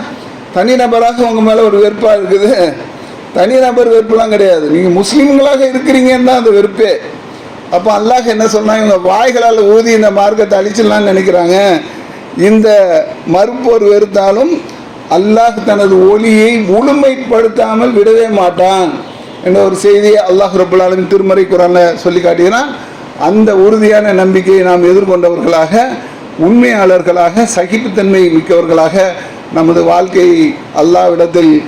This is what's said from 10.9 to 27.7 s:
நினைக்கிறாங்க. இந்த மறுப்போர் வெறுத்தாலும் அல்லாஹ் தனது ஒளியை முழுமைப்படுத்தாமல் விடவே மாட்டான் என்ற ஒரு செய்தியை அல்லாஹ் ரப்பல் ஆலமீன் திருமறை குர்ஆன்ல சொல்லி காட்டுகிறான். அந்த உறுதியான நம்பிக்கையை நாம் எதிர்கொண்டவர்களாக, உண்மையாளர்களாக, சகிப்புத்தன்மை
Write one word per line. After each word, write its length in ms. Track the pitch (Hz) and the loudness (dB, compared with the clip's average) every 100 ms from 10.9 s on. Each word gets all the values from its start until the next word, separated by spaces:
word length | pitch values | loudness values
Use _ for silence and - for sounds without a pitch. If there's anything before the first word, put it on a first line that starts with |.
| 208 202 | 0 0
நினைக்கிறாங்க. 680 | 190 190 175 170 190 202 160 - - - - - - | 0 0 0 0 2 2 0 -4 -16 -18 -18 -12 -2
இந்த 300 | 190 220 214 208 185 160 - - - | 2 4 4 4 2 0 -2 -8 -2
மறுப்போர் 500 | 175 214 254 254 226 202 | 0 0 -2 0 2 2
வெறுத்தாலும் 600 | 202 208 196 196 208 311 320 - - - - - 170 | 2 2 0 0 0 0 -4 -8 -18 -18 -16 -4 -2
அல்லாஹ் 460 | 202 220 233 214 214 | 2 2 0 -2 -2
தனது 460 | 208 196 190 190 | 0 2 2 2
ஒளியை 400 | 214 226 214 220 233 | 0 2 2 2 0
முழுமைப்படுத்தாமல் 1400 | 190 208 277 285 269 262 240 226 226 220 220 220 247 220 | 0 0 0 2 0 -2 -2 0 0 0 -2 0 0 2
விடவே 320 | 214 226 226 | 2 2 0
மாட்டான் 600 | 202 180 170 185 190 175 139 - - - - | 0 -2 0 0 0 -2 -6 -12 -18 -20 -8
என்ற 160 | 180 196 190 | -2 0 0
ஒரு 100 | 185 | 0
செய்தியை 460 | 202 202 208 214 185 | 2 2 4 2 2
அல்லாஹ் 260 | 190 196 185 | 2 0 0
ரப்பல் 280 | 180 185 185 | 0 2 2
ஆலமீன் 220 | 185 180 | 0 0
திருமறை 400 | 196 190 190 185 | 0 2 0 0
குர்ஆன்ல 440 | 180 175 175 175 160 | 2 2 2 2 0
சொல்லி 260 | 180 175 | -2 0
காட்டுகிறான். 480 | 170 170 180 233 285 - - - - - | 0 0 0 0 -4 -8 -16 -18 -18 -6
அந்த 360 | 156 208 214 196 | -2 2 2 2
உறுதியான 560 | 196 220 214 214 208 | 2 2 2 2 2
நம்பிக்கையை 520 | 185 185 190 185 190 | 0 2 0 2 2
நாம் 200 | 180 180 | 2 2
எதிர்கொண்டவர்களாக, 880 | 175 190 190 180 175 170 - 165 160 214 262 240 - - - - 165 | 2 2 2 0 0 0 -2 0 0 0 -2 -6 -14 -18 -14 -2 2
உண்மையாளர்களாக, 1000 | 240 247 220 190 180 175 175 170 196 | 2 2 2 2 2 0 0 0 0
சகிப்புத்தன்மை 840 | 233 185 180 | -2 -2 -4